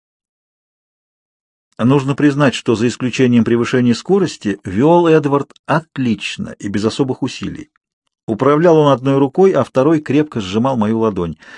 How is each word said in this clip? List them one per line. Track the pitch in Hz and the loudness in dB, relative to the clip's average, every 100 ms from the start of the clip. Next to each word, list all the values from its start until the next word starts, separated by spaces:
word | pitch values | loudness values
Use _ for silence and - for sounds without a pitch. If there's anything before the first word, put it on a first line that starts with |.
| _ _ _ _ _ _ _ _ _ _ _ _ _ _ _ _ _ - | _ _ _ _ _ _ _ _ _ _ _ _ _ _ _ _ _ -4
Нужно | 113 143 131 143 | 0 0 0 0
признать, | 147 143 143 - | 0 2 -2 -2
что | - 110 | -2 0
за | 120 | -2
исключением | - 127 113 127 120 | -4 -6 0 2 4
превышения | 110 117 120 127 123 | 2 0 0 0 0
скорости | 113 - 196 170 - 107 - | 0 0 0 0 -4 -6 -6
вёл | - 92 147 175 170 | -6 0 4 4 4
Эдвард | 156 143 139 139 _ - | 2 2 -2 -4 _ -4
отлично | 151 160 - 123 107 - - 95 - | -4 -4 -4 -2 -2 -6 -10 -12 -10
и | 101 | -6
без | 101 110 | -4 -2
особых | - 131 123 | -2 -4 -4
усилий. | 131 - 87 - - _ _ _ _ _ - | -8 -8 -12 -12 -16 _ _ _ _ _ -8
Управлял | 107 135 151 175 156 | -2 2 4 4 4
он | 147 | 4
одной | 131 131 139 | 2 0 0
рукой, | 143 - 190 | 0 2 2
а | 143 120 | 2 0
второй | 131 135 160 | 0 2 0
крепко | 151 135 151 120 | 0 0 0 -4
сжимал | 92 104 127 131 | -4 -2 -2 0
мою | 107 113 | -2 0
ладонь. | 110 92 85 78 - | -2 -2 -6 -8 -16